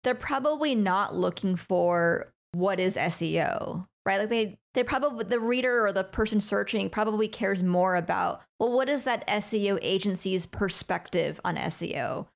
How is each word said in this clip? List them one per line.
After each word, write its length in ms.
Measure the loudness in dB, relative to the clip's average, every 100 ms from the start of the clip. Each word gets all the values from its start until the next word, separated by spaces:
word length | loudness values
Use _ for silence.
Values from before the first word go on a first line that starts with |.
| -2
they're 100 | -2
probably 600 | -2 0 0 2 2 2
not 380 | 2 2 0
looking 440 | 0 -2 0 -2 -2
for, 720 | 0 2 4 4 4 2 -4 _ _
"What 260 | 0 0 2
is 160 | 0 0
S 260 | -2 -2
E 200 | -2 0
O?" 440 | 0 -2 -4 -8 -10 _ -2
Right? 140 | 0
Like, 80 | 0
they, 280 | 0 -2 -6 _
they 100 | -2
probably, 420 | 0 0 0 -2 -2
the 160 | 0
reader 440 | 2 0 2 2 2
or 60 |
the 140 | 0 -2
person 340 | -2 0 0
searching 500 | 0 -2 0 -2 -2
probably 380 | 0 0 0 -2
cares 340 | 0 -2 2
more 360 | 2 4 4 2
about, 440 | 0 0 0 -4 -12 _
"Well, 120 | 2
what 160 | 2 2
is 160 | 0
that 220 | 0 -4 -2
S 260 | -2 0
E 160 | 0 0
O 80 | 0
agency's 640 | 0 0 0 -2 -2 -2 -4
perspective 960 | -4 -4 -4 -6 -6 -2 -2 -2 -2
on 140 | -4 -4
S 240 | -4 -6
E 160 | -6 -4
O?" 320 | -4 -6 -8